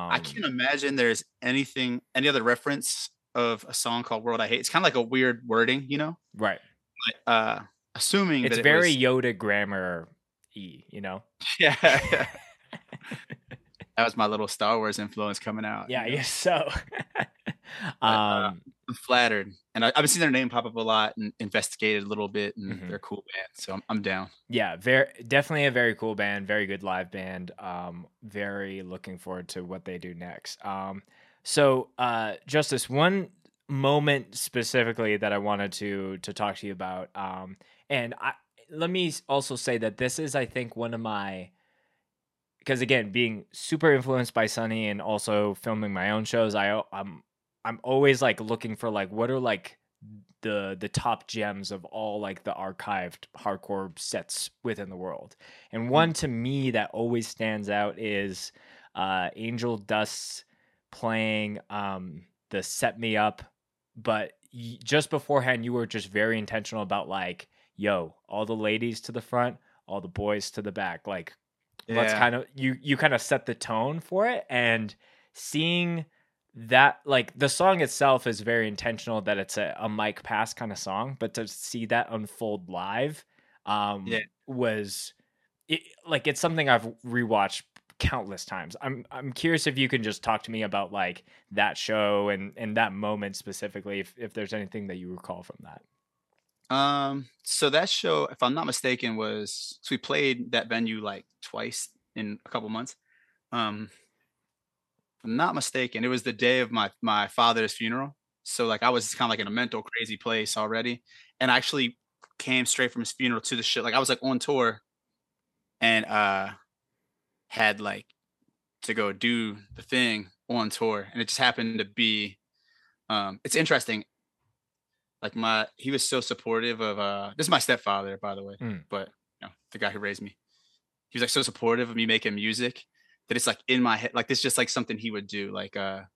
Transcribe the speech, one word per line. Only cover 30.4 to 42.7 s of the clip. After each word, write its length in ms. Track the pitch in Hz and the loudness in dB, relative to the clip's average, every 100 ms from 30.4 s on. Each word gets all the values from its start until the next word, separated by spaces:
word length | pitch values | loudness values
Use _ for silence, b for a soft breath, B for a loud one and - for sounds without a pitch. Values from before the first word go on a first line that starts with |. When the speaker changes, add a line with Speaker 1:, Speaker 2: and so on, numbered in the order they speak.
| - - 98 | -14 -12 -8
Speaker 2:
Um, 380 | 98 95 98 _ b b b | -6 -8 -10 _ b b b
so, 460 | - - 143 131 - - | -2 6 6 6 0 -2
uh, 360 | 123 113 110 92 - | 0 0 -2 -6 0
Justice, 420 | 151 147 131 - | 0 2 0 0
one 400 | 135 170 196 180 _ _ _ - | 4 4 4 -2 _ _ _ -8
moment 680 | 139 139 147 147 139 107 | 2 4 6 6 2 0
specifically 840 | - - 123 113 127 117 117 110 104 | -8 -4 -2 2 2 2 2 2 2
that 140 | 104 | 2
I 60 | 101 | 0
wanted 320 | 104 101 101 | 0 0 -2
to, 440 | - 104 98 95 95 | -4 -6 -4 -6 -8
to 140 | - | -10
talk 240 | 95 104 95 | -4 -4 -4
to 100 | 101 | -8
you 60 | |
about, 380 | 92 92 92 92 | -8 -8 -8 -10
um, 440 | 98 95 92 95 95 b b b | -10 -8 -8 -12 -16 b b b
and 240 | 135 117 - | -4 -2 -6
I, 140 | 135 - _ _ _ | -6 -6 _ _ _
let 200 | 156 170 | -4 -2
me 180 | 185 175 | 0 0
s-, 140 | 143 - | -2 0
also 260 | 139 135 | 0 0
say 240 | 127 - 117 | -4 -2 0
that 200 | 110 98 | 0 0
this 200 | 127 143 | -2 -2
is, 160 | 156 | -2
I 120 | 139 120 | -2 -2
think, 280 | 127 117 - | -4 -6 -6
one 180 | 117 | -6
of 60 | 117 | -4
my, 520 | 113 104 98 95 90 _ _ _ _ _ _ _ _ _ _ _ | -4 -4 -6 -8 -12 _ _ _ _ _ _ _ _ _ _ _
'cause 140 | - | -2